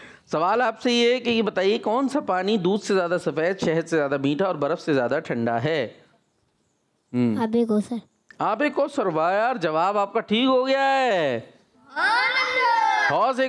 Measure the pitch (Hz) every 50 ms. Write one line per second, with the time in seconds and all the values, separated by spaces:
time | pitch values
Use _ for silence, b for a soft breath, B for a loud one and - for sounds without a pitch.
0 | B B B B B - - 151 165 185 214 240 254 226 220 - - 247 240 240
1 | 240 233 247 254 - 240 233 226 214 208 - 190 185 196 220 226 - 220 220 262
2 | 277 247 - 294 294 202 185 185 185 202 226 208 165 185 208 214 - - 202 190
3 | 175 170 180 170 - 170 139 156 160 180 196 190 - 175 156 165 160 165 165 156
4 | 143 139 143 139 135 139 151 143 190 185 175 151 143 143 165 170 - 170 147 131
5 | 120 117 135 160 - - 147 120 117 117 117 117 123 156 165 147 117 104 - -
6 | - _ _ _ _ _ _ _ _ _ _ _ _ _ _ _ _ _ _ _
7 | _ _ - - - 117 107 - 233 220 226 233 233 226 214 208 202 - 240 220
8 | - _ _ _ _ - - - 151 185 220 208 294 285 285 254 277 311 - -
9 | 208 190 156 156 160 175 190 208 226 247 262 220 165 160 156 160 170 196 208 208
10 | 202 202 202 226 - - 208 226 262 262 262 254 254 269 269 269 269 269 269 269
11 | 262 240 196 175 151 135 120 113 - - - _ _ _ _ _ _ - 277 302
12 | 349 415 453 480 508 523 508 508 480 494 494 508 494 480 466 - - - - -
13 | - - 143 175 214 262 262 240 262